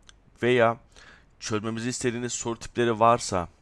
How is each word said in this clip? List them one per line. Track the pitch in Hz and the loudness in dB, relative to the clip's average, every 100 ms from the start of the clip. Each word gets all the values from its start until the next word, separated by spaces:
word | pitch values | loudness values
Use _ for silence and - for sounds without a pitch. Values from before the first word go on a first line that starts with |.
| - _ _ - | -20 _ _ -4
veya | 120 123 113 117 _ - - - _ _ | 0 4 2 0 _ -20 -20 -20 _ _
çözmemizi | - 107 113 113 120 | -6 -4 -4 -6 -6
istediğiniz | 123 127 117 123 | -4 -4 -4 -6
soru | - 117 113 | -6 -6 -8
tipleri | - 120 120 107 | -6 -2 0 4
varsa | 113 120 - 92 85 _ | 4 4 0 -4 -4 _